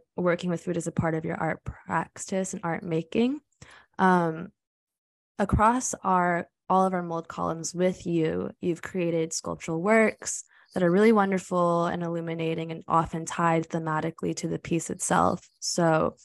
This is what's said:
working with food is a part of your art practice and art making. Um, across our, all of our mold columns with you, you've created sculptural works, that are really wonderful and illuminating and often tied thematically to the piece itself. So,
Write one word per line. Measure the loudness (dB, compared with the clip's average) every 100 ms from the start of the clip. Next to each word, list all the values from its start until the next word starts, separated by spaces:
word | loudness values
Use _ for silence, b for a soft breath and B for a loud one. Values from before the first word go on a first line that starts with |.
| -8 -4
working | 0 0 -2
with | -4
food | -4 -4
is | -2
a |
part | -2 0
of | -2
your | -4 -4
art | -4 -4
practice | -8 -14 -6 -4 -4 -10 -6 -4 -4
and | -6
art | -6 -6
making. | -2 -4 -2 0 0 -2 -10 _ B B B 0
Um, | 4 4 2 -2 -10 _ _ _ _ _ _ _ _ -4
across | 0 4 4 2 -2 -4
our, | 0 2 4 0 -4 _ _
all | 2 4
of |
our | 0
mold | -2 -6 -6
columns | -4 -4 -4 -6
with | 0 0 0 -2
you, | 0 0 0 -4 -4
you've | -4 -4
created | -6 -4 -2 0 -2
sculptural | -4 -6 -8 -4 -2
works, | 2 4 4 0 -8 -10 b b b
that | 0
are | 4
really | 6 6
wonderful | 6 4 0 -2 0 2 2 0
and | -2
illuminating | -4 -6 -6 -4 -2 -2 -6
and | -8 0
often | 0 2 -4
tied | -6 0 2 2 0
thematically | -4 -2 -2 -4 -4 -6 -4
to | -4
the | -6
piece | -2 -4 -2
itself. | -6 0 4 4 0 -6 _
So, | -6 2 4 4 2 -2